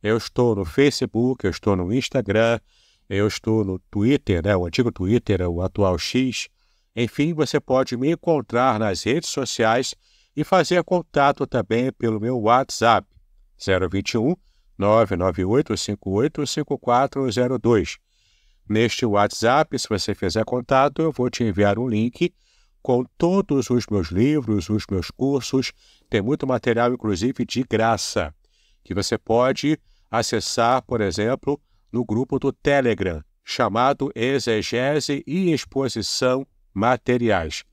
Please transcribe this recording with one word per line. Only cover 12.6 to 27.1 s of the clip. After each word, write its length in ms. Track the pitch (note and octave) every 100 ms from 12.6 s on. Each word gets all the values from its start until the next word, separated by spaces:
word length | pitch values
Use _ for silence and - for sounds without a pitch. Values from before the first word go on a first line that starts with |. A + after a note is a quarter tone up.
| C3+ - A2+ G#2+ - _ _ _ _ _
zero 280 | - F#2 F2+
vinte 220 | F#2+ G2
e 60 | A#2
um, 180 | A#2+ F#3 _ _ _ _
nove 380 | G2 G#2+ G#2+ F#2
nove 260 | F#2 F2
oito 320 | F#2 A#2+ D#3 G#2
cinco 360 | - G2+ -
oito 360 | F#2+ C#3+ - C#3+
cinco 300 | - D3 C#3
quatro 520 | - A#2+ C3+ C#3 C3+
zero 300 | A2 B2 B2+
dois. 380 | A#2+ A#2 D#2 - _ _ _ _ _ _ _
Neste 380 | G#2 A#2 - A#2+
WhatsApp, 720 | G2+ G#2 - A2+ C3+ D#3 B2+
se 100 | -
você 260 | G#2 - G2+
fizer 300 | F#2+ G#2 A2
contato, 560 | B2 - C3+ C#3 C#3
eu 100 | D#3+
vou 180 | - B2
te 140 | -
enviar 340 | A#2 F#2 G2+ G2+
um 100 | B2+
link 460 | G#2+ A#2 - - _ _ _ _ _
com 220 | - B2 B2+ _
todos 520 | E3+ F#3+ G3 C#3 B2
os 160 | B2 -
meus 200 | G#2 E2
livros, 600 | F2+ B2+ D3+ A#2 G#2 E2+
os 160 | G#2+ -
meus 220 | G2 E2+
cursos. 600 | - C3 C#3 A#2+ C3 B2+ - _ _ _
Tem 120 | A2+
muito 260 | G2+ D3+ C3+
material, 460 | B2+ - A2+ A#2+
inclusive, 520 | B2 A2